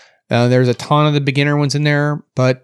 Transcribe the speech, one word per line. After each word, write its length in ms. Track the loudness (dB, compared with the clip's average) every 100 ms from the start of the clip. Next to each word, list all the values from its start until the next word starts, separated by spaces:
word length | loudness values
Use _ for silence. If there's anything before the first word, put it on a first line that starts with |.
| -20 _ _
uh, 200 | 0 2
there's 180 | 2 2
a 60 |
ton 340 | -2 -2 0 2
of 60 |
the 80 | 0
beginner 340 | -2 -2 0 0
ones 180 | -2
in 120 | -2 0
there, 360 | 0 -2 -4 -8 -2
but, 240 | -2 -2